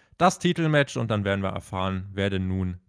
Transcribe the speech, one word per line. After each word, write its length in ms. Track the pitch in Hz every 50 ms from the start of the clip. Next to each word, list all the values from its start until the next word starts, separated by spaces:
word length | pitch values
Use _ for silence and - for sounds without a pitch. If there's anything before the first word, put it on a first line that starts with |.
| _ _ _ -
das 200 | 170 185 180 -
Titelmatch 600 | - 180 170 - 165 156 151 147 139 - - 131
und 120 | 117 110
dann 140 | 110 104 98
werden 180 | 98 98 98 98
wir 80 | 95
erfahren, 600 | - 95 - - 98 92 92 95 95 95 95 98 95
wer 160 | 98 98 101
denn 180 | 98 92 95
nun 320 | 92 92 95 92 90 90 90 _